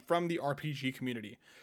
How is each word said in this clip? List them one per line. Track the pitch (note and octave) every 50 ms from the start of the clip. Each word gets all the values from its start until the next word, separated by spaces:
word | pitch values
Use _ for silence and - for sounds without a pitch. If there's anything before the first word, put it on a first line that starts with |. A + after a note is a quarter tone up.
| -
from | - E3+ F3 F3 E3+
the | E3+ E3
R | C#3 C#3+ C#3
P | C#3+ - D3+
G | C#3+ C#3 C3 B2+ C3
community. | - C3 B2+ A#2+ A2+ G#2 G2+ - - _ - - -